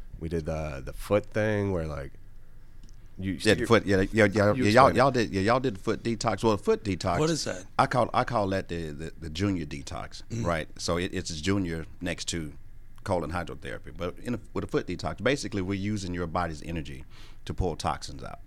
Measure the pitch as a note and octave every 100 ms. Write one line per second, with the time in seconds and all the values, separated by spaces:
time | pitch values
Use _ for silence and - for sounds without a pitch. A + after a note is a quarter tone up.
0 | - - D#2+ E2+ D#2 D#2 D#2 C#2 C2+ -
1 | - G#2 - A2 G#2+ G#2 G2+ F2+ D#2+ C#2
2 | C#2 - - - - - - - - -
3 | - - F#2+ E2+ A2 F#2+ A2+ G#2 F2 F#2+
4 | F#2+ A2 G#2 G2+ G2+ G#2 G#2 A#2 C3 F2+
5 | C3+ B2+ G2+ F#2+ F#2+ B2+ C3 G2+ - G2+
6 | A2+ A2+ A#2 G2+ A2+ G2+ - A3 G#2 F2
7 | F#2+ F2 D#3 D#3+ - F#2+ - - C3 B2+
8 | A2 A2 B2 A#2 G2 F#2+ - E2+ D#2+ D2
9 | D#2 - D#2+ D#2 G2+ F#2 D2+ C#2+ C2+ C2+
10 | - - - A2 E2 D#2+ - - - F2
11 | F2+ F#2 E2+ D#2+ D#2+ G2+ F2+ E2 D#2 -
12 | F2 D#2+ - F2 D#2 - - - - -
13 | - F#2 D2+ E2+ E2+ B1+ - G#1+ - D2+
14 | F2 - A2 A#2 - - - D3 - F2
15 | E2+ E2 G#2 C3+ - G2+ F#2 G2 G2+ G#2+
16 | F#2+ F2 E2+ F2 F2 D2 - E2+ C#2+ B1+
17 | - - - - - F2+ F#2 D2 F2 C#2+
18 | - - A#1 G1+